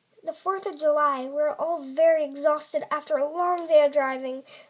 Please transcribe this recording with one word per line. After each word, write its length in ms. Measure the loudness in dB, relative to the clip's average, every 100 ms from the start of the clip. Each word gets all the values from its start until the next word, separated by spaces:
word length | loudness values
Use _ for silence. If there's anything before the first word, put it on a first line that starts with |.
| _ _
The 100 | -12
fourth 340 | -8 -4 -4 -6
of 120 | -4
July, 460 | 0 2 2 0
we 80 | -4
were 280 | -2 -2 -2
all 220 | -4 -4
very 420 | -6 2 4 4
exhausted 600 | 0 0 0 0 -2 -8 -4
after 240 | -6 -2 -2
a 120 | -2
long 380 | -2 -2 -2 4
day 180 | 6
of 80 | 6
driving, 520 | 2 0 -2 -8 -10 -12 -20